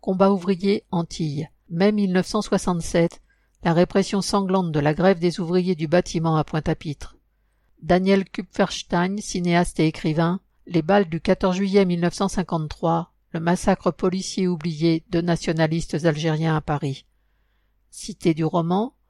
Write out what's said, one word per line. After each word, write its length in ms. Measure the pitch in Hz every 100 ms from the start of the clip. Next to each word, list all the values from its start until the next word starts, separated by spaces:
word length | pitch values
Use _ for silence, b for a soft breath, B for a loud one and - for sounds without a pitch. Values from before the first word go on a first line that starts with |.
Combat 320 | - 190 196
ouvrier, 520 | 196 180 190 196 214 _
Antilles. 580 | 180 170 - 156 143 156 _ _
Mai 220 | 165 202
mille 200 | 214 202
neuf 140 | 180 180
cent 160 | 220
soixante-sept, 800 | 208 190 - 180 - 175 170 - _ _ _ _
la 100 | -
répression 480 | 165 180 196 190 202
sanglante 500 | 185 202 190 190 175
de 100 | 151
la 120 | 143
grève 260 | 151 185 185
des 220 | 175 165
ouvriers 340 | 165 180 180
du 140 | 175 160
bâtiment 480 | 175 185 170 165 156
à 80 |
Pointe-à-Pitre. 720 | 147 160 - 160 170 143 - - _ _ _ _ _ _
Daniel 460 | 156 175 190 196 185
Kupferstein, 880 | - 185 - 196 - - 180 180 202
cinéaste 600 | - 190 175 175 175 -
et 60 | 160
écrivain, 540 | - 160 156 165 185 _ _ -
les 160 | 170
balles 260 | 156 202 185
du 140 | 160
quatorze 340 | - 185 196 180
juillet 280 | 196 196
mille 160 | 190 175
neuf 140 | 170
cent 140 | - 196
cinquante-trois, 840 | - 175 170 156 - 170 165 170 _ _
le 80 | 170
massacre 500 | 165 180 - 190 -
policier 560 | - 185 185 190 - 185
oublié, 580 | 175 175 151 165 165 _
deux 120 | 170
nationalistes 840 | 175 165 - 165 160 165 160 160
algériens 520 | 165 156 165 156 160 156
à 40 |
Paris. 460 | 151 147 147 135 _ _ _ _ _ _ _ _ _
Cité 440 | - - 202 185
du 100 | 156
roman 500 | 160 175 170 185 233 _ _